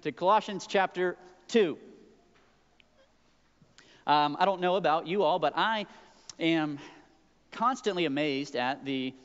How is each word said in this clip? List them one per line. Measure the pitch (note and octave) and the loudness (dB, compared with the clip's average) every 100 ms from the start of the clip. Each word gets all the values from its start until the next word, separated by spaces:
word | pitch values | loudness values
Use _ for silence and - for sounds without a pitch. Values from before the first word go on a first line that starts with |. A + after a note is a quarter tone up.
to | D3+ | -10
Colossians | C3+ F3 G#3+ G3 G3 - | -2 2 2 2 -8 -2
chapter | G3 F#3 F3+ F3+ - - - - | 0 0 0 -4 -4 -14 -20 0
two. | A#3+ F3+ A#2 - - - _ _ _ _ _ _ _ _ _ C5 _ _ _ _ _ _ - _ - - | 2 2 0 -12 -20 -20 _ _ _ _ _ _ _ _ _ _ _ _ _ _ _ _ -20 _ -12 2
Um, | D3 D3 D3 | 4 2 2
I | F#3 | 0
don't | F#3 | 2
know | F3+ F#3 | 0 2
about | E3 D#3+ D#3 | 2 0 0
you | G3+ | 0
all, | D#3+ F3+ | 2 2
but | D#3 D3 | 0 0
I | G3 A3 G3+ - - _ - - | 0 -2 -6 -14 -20 _ -20 -4
am | E3 E3 D3+ C#3+ - - - _ _ _ _ | 0 0 0 -6 -14 -20 -20 _ _ _ _
constantly | - A#3 C4 G#3 F3+ D#3+ | -2 -2 0 -2 0 0
amazed | C#3 D3+ C3+ C#3+ - | 0 0 -2 -4 -2
at | B2 C#3 C3+ | -2 -2 -4
the | C3+ B2+ B2+ | -6 -6 -10